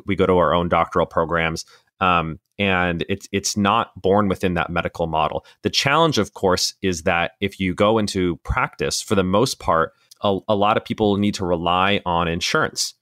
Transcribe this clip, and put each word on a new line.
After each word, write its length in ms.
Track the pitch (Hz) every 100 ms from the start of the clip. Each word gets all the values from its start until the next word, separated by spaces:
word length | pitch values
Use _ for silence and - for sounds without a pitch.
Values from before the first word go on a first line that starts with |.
| -
we 100 | 95
go 100 | 95
to 120 | 90
our 160 | 80
own 140 | 85 87
doctoral 380 | 85 82 87 82
programs. 580 | - 82 82 82 82 - - _ -
Um, 400 | 92 87 80 76 _ -
and 460 | 101 92 90 85 -
it's, 200 | 98 -
it's 260 | 98 - -
not 360 | 101 110 - -
born 260 | 95 101 101
within 280 | 87 95
that 160 | 85 78
medical 360 | 85 85 - 82
model. 400 | 80 76 - - -
The 80 | 101
challenge, 480 | - 139 147 165 127
of 160 | 101
course, 400 | - 95 90 - -
is 220 | 95 85
that 280 | 82 85 85 -
if 200 | 101 -
you 140 | 95
go 240 | 87 104 113
into 400 | 104 98 90 82
practice, 640 | - - 143 - 71 -
for 140 | -
the 80 | 101
most 380 | 92 101 131 -
part, 320 | - 82 80 - _ -
a, 180 | 104 98 -
a 60 |
lot 220 | 104 101 -
of 80 |
people 320 | - 101 107 101
need 180 | 104
to 100 | 101
rely 560 | 90 87 85 90 95 101 87
on 220 | 85 85
insurance 640 | 85 - 160 143 - - -